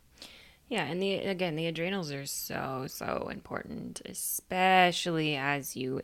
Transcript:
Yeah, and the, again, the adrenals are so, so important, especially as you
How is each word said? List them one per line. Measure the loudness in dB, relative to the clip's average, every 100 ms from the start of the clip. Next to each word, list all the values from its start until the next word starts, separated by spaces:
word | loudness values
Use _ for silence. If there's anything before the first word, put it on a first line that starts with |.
| _ -20 -20 -20 -20 -18 -4
Yeah, | -2
and | 0 0
the, | 0 0
again, | 0 0 0
the | 0 0
adrenals | 0 -2 -2 -2
are | -6 -6
so, | -6 -4 -4 -4 -4 -6
so | -6 -4 -2 -4
important, | -8 -6 -8 -6 -8 -8 -10
especially | -12 -8 -4 -6 -4 4 8 8 8 6 0 2 2 2
as | 0 0 -2 -4
you | -4 -4